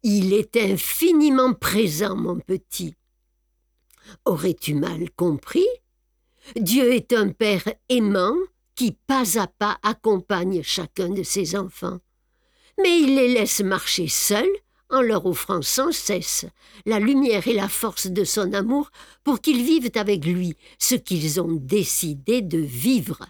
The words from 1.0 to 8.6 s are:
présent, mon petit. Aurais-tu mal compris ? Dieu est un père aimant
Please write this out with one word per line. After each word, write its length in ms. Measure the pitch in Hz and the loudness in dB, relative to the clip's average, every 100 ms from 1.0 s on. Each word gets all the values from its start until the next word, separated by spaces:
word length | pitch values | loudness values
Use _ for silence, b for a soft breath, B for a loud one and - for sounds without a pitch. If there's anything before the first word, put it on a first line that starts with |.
| 339 320 302 262 254 | 4 4 4 4 2
présent, 640 | - - 196 208 151 196 196 | 0 -2 0 0 0 -4 -2
mon 220 | 170 175 | -4 -6
petit. 560 | - 185 _ - 170 - _ _ _ _ _ _ _ _ _ B B 185 | -4 -6 _ -10 -10 -12 _ _ _ _ _ _ _ _ _ B B -6
Aurais-tu 500 | - 165 180 160 - | -2 0 -2 -2 -4
mal 360 | 147 143 160 175 | -2 -2 -6 -10
compris ? 560 | - 175 147 - 339 403 494 _ _ _ _ _ B B 233 | -2 -2 -2 -2 0 0 0 _ _ _ _ _ B B -4
Dieu 360 | 180 247 247 | 2 4 4
est 200 | 247 - | 2 2
un 160 | 233 202 | 0 0
père 360 | - 214 190 - - _ | 0 0 0 -2 -8 _
aimant 480 | 254 214 196 185 311 381 _ | 0 2 2 2 0 -4 _